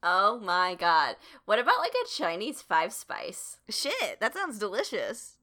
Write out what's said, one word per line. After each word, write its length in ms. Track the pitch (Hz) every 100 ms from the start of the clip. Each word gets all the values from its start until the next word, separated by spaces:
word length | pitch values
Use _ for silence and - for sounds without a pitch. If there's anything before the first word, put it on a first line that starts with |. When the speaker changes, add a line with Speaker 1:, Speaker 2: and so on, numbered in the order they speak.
Speaker 1:
Oh 360 | 170 185 202 240
my 360 | 202 180 180 180
God. 400 | 170 160 139 - - - -
What 140 | 214
about, 200 | 247 508
like, 140 | 605
a 140 | 508 480
Chinese 520 | - 311 165 220 285
five 320 | - 165 165
spice? 640 | 226 - - - 180 - - _
Speaker 2:
Shit, 500 | - 269 508 220 -
that 140 | 226
sounds 260 | 359 381 220
delicious. 760 | 202 196 403 220 110 - - _